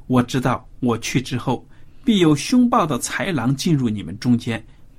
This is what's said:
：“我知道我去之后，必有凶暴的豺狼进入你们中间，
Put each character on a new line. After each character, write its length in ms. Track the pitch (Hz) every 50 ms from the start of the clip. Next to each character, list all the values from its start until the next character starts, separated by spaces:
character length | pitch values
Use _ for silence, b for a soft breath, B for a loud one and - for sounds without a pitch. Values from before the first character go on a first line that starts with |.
| b
：“我 140 | b 127 127
知 180 | 123 - - 135
道 260 | 120 135 120 - - - - -
我 160 | - 120 113
去 220 | 107 - - - 147
之 160 | 131 - 135
后， 300 | 120 - 135 123 - - b b b b b b b b
必 140 | - 220 196
有 160 | 175 156 151
凶 340 | 147 - - 262 247 247 240
暴 160 | 240 233 180
的 140 | 147 135 120
豺 340 | - - - - 240 196 180
狼 200 | 131 113 123 143
进 200 | - - 185 160
入 140 | 139 127 113
你 140 | 107 104 90
们 140 | 80 92 104
中 180 | - 123 120
间， 260 | 113 - 120 113 107 - b b b b b b